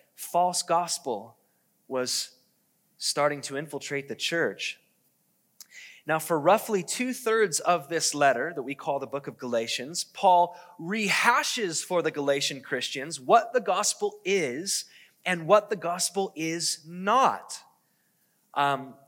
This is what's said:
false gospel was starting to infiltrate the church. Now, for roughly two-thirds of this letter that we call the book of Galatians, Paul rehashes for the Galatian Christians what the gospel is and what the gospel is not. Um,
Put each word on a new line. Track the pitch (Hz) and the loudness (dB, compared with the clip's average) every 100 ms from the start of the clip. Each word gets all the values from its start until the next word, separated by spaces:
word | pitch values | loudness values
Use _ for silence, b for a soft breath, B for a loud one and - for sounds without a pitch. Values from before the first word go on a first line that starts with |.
| b | b
false | b - 175 180 170 | b -2 2 2 0
gospel | - 170 170 - 139 107 113 - _ _ _ _ - | 0 0 0 -4 -4 -6 -8 -20 _ _ _ _ -6
was | 131 127 - - - _ _ _ _ _ - | -4 -2 -2 -4 -10 _ _ _ _ _ -8
starting | - 151 147 147 | -4 2 2 0
to | 127 139 | -6 -8
infiltrate | 156 139 - 143 139 | -8 -8 -6 -6 -6
the | 110 | -6
church. | - 170 127 98 - - _ _ _ _ _ _ _ - - B B B B | -2 0 0 -2 -8 -10 _ _ _ _ _ _ _ -20 -20 B B B B
Now, | 156 | -2
for | - 160 | 0 2
roughly | 151 214 226 202 | 6 4 4 -2
two-thirds | 160 - 254 247 220 220 202 151 | -2 -4 -4 -4 0 2 2 0
of | - 175 139 | 2 0 0
this | 165 - | -2 -2
letter | 147 143 120 156 170 | 4 4 4 0 -6
that | |
we | 127 139 | -8 -6
call | - 139 | -4 -4
the | 135 | -4
book | 143 135 | -8 -8
of | 110 | -10
Galatians, | 127 117 117 - 131 175 | -2 -2 0 -4 -6 -8
Paul | - - 196 180 175 B B B | -10 0 4 6 4 B B B
rehashes | 165 220 202 - 233 262 294 247 190 151 | -6 -2 0 2 4 4 2 -2 -2 -4
for | - 180 | -2 0
the | 156 | 0
Galatian | 147 139 143 143 139 | 0 2 2 0 -4
Christians | - 135 123 143 147 139 | -4 -4 -4 -6 -8 -6
what | 127 226 220 | 4 4 6
the | 254 | 0
gospel | 196 185 208 - 208 - | 0 0 0 0 -4 -4
is | 180 196 143 127 190 - - b b b 185 | -2 0 0 -4 -4 -4 -6 b b b -4
and | 180 160 | -2 4
what | 208 208 | 4 4
the | 202 | -4
gospel | 165 - - 196 190 - | -4 -2 -2 -2 -4 -4
is | 160 165 151 - 151 | -6 -4 -4 -6 -8
not. | 180 196 247 247 98 - - - _ _ _ _ _ _ _ _ | -6 2 4 4 2 -6 -16 -18 _ _ _ _ _ _ _ _
Um, | 143 143 135 131 117 | 0 2 2 -4 -18